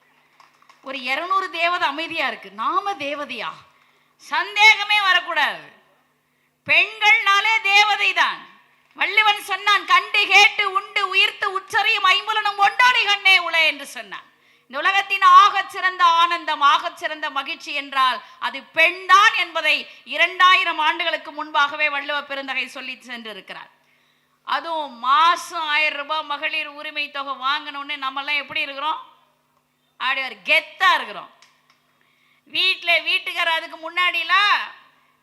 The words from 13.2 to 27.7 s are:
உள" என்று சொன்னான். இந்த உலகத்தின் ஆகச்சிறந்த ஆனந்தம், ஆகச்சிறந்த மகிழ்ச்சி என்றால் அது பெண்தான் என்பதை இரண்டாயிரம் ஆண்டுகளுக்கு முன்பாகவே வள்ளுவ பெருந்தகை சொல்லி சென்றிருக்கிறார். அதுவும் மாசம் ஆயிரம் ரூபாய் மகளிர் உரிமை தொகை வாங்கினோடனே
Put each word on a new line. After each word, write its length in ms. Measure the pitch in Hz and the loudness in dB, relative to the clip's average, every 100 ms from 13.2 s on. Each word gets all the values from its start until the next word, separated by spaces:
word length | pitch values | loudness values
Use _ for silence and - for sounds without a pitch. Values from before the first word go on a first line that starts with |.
| 381 381 | 4 4
உள" 280 | 339 330 311 | 4 0 0
என்று 220 | 285 277 | -2 -10
சொன்னான். 440 | 247 208 160 - _ _ _ | -14 -14 -16 -18 _ _ _
இந்த 160 | _ 262 | _ -2
உலகத்தின் 440 | 349 392 392 392 | 0 0 0 2
ஆகச்சிறந்த 800 | 370 359 403 392 381 392 370 359 | 8 10 8 4 -4 -2 -4 2
ஆனந்தம், 600 | 349 339 339 339 311 294 | 2 4 2 0 -4 0
ஆகச்சிறந்த 680 | 285 320 339 339 330 311 302 | 2 2 0 -8 -10 -6 -6
மகிழ்ச்சி 440 | 269 285 330 320 | -6 -6 -10 -8
என்றால் 480 | 294 277 269 262 233 - - | -10 -6 0 0 0 -8 -10
அது 240 | 233 269 | -8 -8
பெண்தான் 720 | 233 320 330 370 370 381 440 | -8 2 2 2 4 6 6
என்பதை 560 | 440 339 320 302 294 - - | 2 -4 -2 0 0 -4 -18
இரண்டாயிரம் 760 | 233 285 339 359 370 370 359 311 | -10 0 0 4 6 6 2 0
ஆண்டுகளுக்கு 520 | 302 339 330 311 320 | -2 0 -2 -4 -8
முன்பாகவே 580 | 294 302 311 285 302 302 | -12 -4 0 0 0 -2
வள்ளுவ 340 | 277 285 294 | -2 -4 -6
பெருந்தகை 440 | 277 277 269 262 254 | -6 -10 -6 -6 -8
சொல்லி 260 | 269 254 | -10 -14
சென்றிருக்கிறார். 760 | 247 233 240 220 196 - 165 - _ _ _ _ _ _ _ - | -14 -16 -16 -14 -16 -16 -18 -18 _ _ _ _ _ _ _ -6
அதுவும் 480 | 285 311 320 285 | -4 -4 -6 -6
மாசம் 680 | 240 247 285 330 339 - 349 | -6 0 4 4 4 -2 -8
ஆயிரம் 380 | 311 294 302 285 | -2 0 0 -2
ரூபாய் 240 | 285 311 | -4 -6
மகளிர் 440 | 294 285 311 311 302 | -4 -4 -4 -4 -8
உரிமை 440 | 285 302 302 294 | -10 -10 -8 -8
தொகை 220 | 285 277 | -8 -8
வாங்கினோடனே 760 | 262 262 302 294 | -6 -4 -4 -6